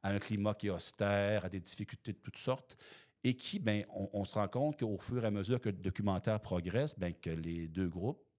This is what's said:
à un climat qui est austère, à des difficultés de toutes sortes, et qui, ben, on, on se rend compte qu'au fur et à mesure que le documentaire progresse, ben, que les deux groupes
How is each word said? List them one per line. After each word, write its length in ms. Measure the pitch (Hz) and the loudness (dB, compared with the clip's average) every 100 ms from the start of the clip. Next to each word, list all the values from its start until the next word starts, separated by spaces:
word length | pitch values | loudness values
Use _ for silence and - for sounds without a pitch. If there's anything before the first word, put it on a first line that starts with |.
à 60 | 98 | 2
un 80 | 101 | 0
climat 340 | - 107 104 | 2 2 2
qui 140 | 104 104 | 2 -2
est 20 | |
austère, 720 | 87 - - 101 101 101 107 | 0 -2 2 4 4 4 2
à 40 | 90 | 0
des 100 | 95 | -6
difficultés 540 | 87 - 104 - - | -6 -6 -8 -8 -10
de 60 | 98 | -8
toutes 180 | - - | -10 -4
sortes, 400 | - 131 - - - - - _ | 0 0 -4 -20 -20 -20 -20 _
et 120 | 127 | 0
qui, 220 | 123 - 202 | 0 -2 0
ben, 280 | 113 104 104 | 2 2 -2
on, 160 | 98 98 | -6 -4
on 100 | 101 | -2
se 120 | 98 | 0
rend 120 | 107 98 | 0 0
compte 300 | 123 147 143 | 2 0 0
qu'au 180 | 113 98 | -2 -2
fur 240 | - 123 | -2 0
et 40 | 113 | 2
à 40 | |
mesure 280 | 101 98 123 | 0 2 2
que 100 | 110 | 0
le 80 | 95 | 0
documentaire 640 | 98 92 101 90 - 90 | -2 2 2 2 2 0
progresse, 580 | - 90 85 110 151 - | 0 -2 0 0 0 -2
ben, 140 | 87 | -4
que 180 | 85 82 | -4 -4
les 360 | 80 80 82 82 | -4 -2 -4 -4
deux 200 | 82 92 | 0 0
groupes 340 | 85 107 160 _ | 0 -4 -4 _